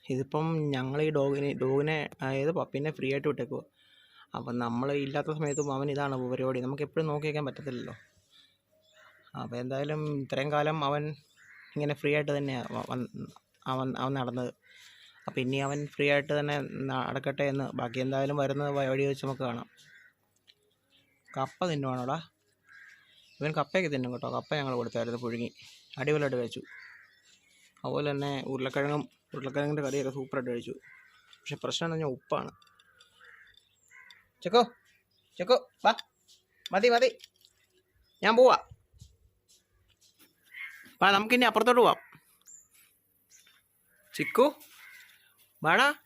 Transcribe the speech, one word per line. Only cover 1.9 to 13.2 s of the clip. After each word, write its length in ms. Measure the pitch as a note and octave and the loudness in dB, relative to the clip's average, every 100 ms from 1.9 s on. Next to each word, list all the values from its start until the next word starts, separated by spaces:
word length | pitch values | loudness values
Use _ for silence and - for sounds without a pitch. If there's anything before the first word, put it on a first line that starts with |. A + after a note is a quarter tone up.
| D#3 - - | -2 -4 -6
അതായത് 320 | C3+ C3+ C#3+ F3 | -4 0 0 -2
പപ്പീനെ 320 | B2+ C#3 D3+ | -4 -4 -6
ഫ്രീ 220 | D3 C3 | -4 -4
ആയിട്ട് 160 | C#3 D3+ | -2 -2
വിട്ടേക്കുവാ. 360 | C3+ B2 C3 - _ _ _ _ - - | -2 -4 -8 -10 _ _ _ _ -20 -12
അപ്പം 240 | - B2+ A#2+ | -10 -6 -4
നമ്മൾ 340 | A#2 A#2 C3+ | -2 -2 0
ഇല്ലാത്ത 340 | C#3+ C#3 D3 D3 D3+ | 0 -2 -4 -4 -2
സമയത്തും 360 | D3 C#3+ C#3+ | -2 0 -2
അവൻ 160 | C3+ C#3+ | 0 -2
ഇതാണ് 400 | C#3 C#3+ C3 B2 | -2 -2 -2 -2
പരിപാടി. 300 | B2+ C3 B2+ | 0 0 0
നമുക്ക് 220 | B2+ C#3+ | -2 -4
എപ്പോഴും 240 | D3 - D#3+ | -2 -2 0
നോക്കി 200 | D3 D3+ | -2 -2
വയ്ക്കാൻ 200 | D3+ C#3 | -2 -4
പറ്റത്തില്ലല്ലോ. 480 | - C#3+ B2 - A2+ - _ _ - _ _ _ _ _ - - _ _ C#3 | -6 -8 -8 -8 -14 -20 _ _ -20 _ _ _ _ _ -20 -20 _ _ -12
അപ്പം 140 | B2 A#2+ | -8 -8
എന്തായാലും 600 | B2+ C3+ D3 D3+ D3+ D3 | -6 -4 -4 -4 -2 -4
ഇത്രയും 300 | C3 C3+ C#3+ | -2 -2 0
കാലം 320 | D3 D3 D#3 | 2 2 0
അവൻ 180 | C#3 D3 D3+ D3+ _ _ - - - D3+ | 0 0 -4 -8 _ _ -20 -20 -12 -4
ഇങ്ങനെ 180 | D3 | -4
ഫ്രീ 200 | C#3+ D3 | 0 0
ആയിട്ട് 180 | D3 D3 C#3+ | 0 0 -2
തന്നെയാ 240 | C#3+ B2+ - | -2 -4 -6
വ-, 120 | A#2 - | -8 -6
വൻ-, 380 | B2+ B2 - | -6 -6 -10